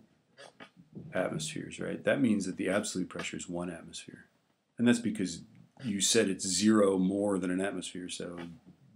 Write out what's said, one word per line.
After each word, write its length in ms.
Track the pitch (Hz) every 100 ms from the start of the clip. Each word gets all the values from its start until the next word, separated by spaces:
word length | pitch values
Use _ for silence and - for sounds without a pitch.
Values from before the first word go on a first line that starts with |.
| _ _ _ - - - - _ - - -
atmospheres, 640 | 92 - - - - - -
right? 240 | 90 92
That 180 | - 127
means 240 | 127 101 92
that 100 | 87
the 120 | 95
absolute 400 | 98 107 95 85
pressure 280 | 87 - 90
is 120 | -
one 220 | 87 90
atmosphere. 540 | 85 85 82 - - - _ _ _ _ -
And 100 | 120
that's 100 | 120
because 440 | 107 - 92 - - - - -
you 160 | 127 98
said 280 | 95 113 98
it's 160 | 92
zero 540 | 95 90 107 110 98 95
more 400 | 92 101 101 95
than 140 | 90
an 80 | 90
atmosphere, 480 | 98 90 87 90 90
so 280 | - 90 87 85 82 - - _